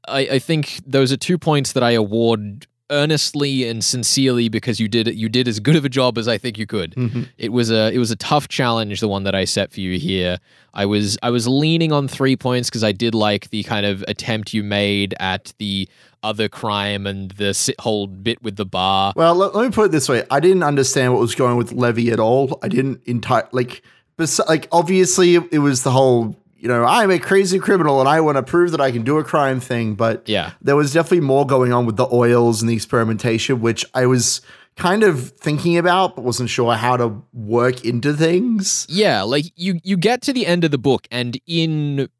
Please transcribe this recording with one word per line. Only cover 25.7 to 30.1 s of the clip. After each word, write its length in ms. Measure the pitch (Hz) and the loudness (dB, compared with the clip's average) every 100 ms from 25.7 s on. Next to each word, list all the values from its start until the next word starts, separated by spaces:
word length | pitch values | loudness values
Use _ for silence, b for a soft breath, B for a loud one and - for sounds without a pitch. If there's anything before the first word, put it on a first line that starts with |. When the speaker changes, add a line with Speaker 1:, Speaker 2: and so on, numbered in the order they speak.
| 127 | 2
Speaker 2:
the 80 | 139 | 2
whole, 460 | 127 135 120 113 - _ _ | 4 6 4 0 -8 _ _
you 120 | 117 | -2
know, 160 | 120 | 2
"I'm 260 | 120 - 196 | 2 4 4
a 80 | 175 | 2
crazy 400 | - 196 196 185 | 2 2 2 0
criminal 400 | 196 196 156 135 | 0 2 2 2
and 100 | 135 | 4
I 120 | 156 | 4
wanna 240 | 156 139 | 2 0
prove 260 | 117 170 175 | 0 0 2
that 100 | 160 | 2
I 120 | 135 | 0
can 100 | 120 | 0
do 160 | 113 151 | 0 -2
a 60 | |
crime" 340 | 147 160 139 131 | 0 0 0 -2
thing, 360 | 123 117 113 104 | -4 -4 -2 0
but 260 | 113 | -2